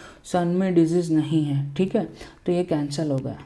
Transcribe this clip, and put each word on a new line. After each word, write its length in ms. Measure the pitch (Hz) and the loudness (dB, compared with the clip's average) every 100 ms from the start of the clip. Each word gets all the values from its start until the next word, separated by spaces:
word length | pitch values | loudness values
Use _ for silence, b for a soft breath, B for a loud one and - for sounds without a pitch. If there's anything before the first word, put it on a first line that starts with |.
| B B | B B
Sun 240 | - 180 175 | -4 -2 0
में 260 | 180 190 | 2 2
disease 380 | 170 160 175 165 | 4 4 4 2
नहीं 300 | 156 143 160 | 2 2 2
है, 300 | 147 139 - | 2 0 -2
ठीक 220 | - 185 220 | -2 0 0
है, 80 | 165 B B B - | -4 B B B -2
तो 60 | |
ये 120 | 175 | -2
cancel 460 | 175 156 143 143 156 | 0 -2 -2 -4 -2
हो 80 | 135 | -2
गया, 200 | 131 107 | -4 -10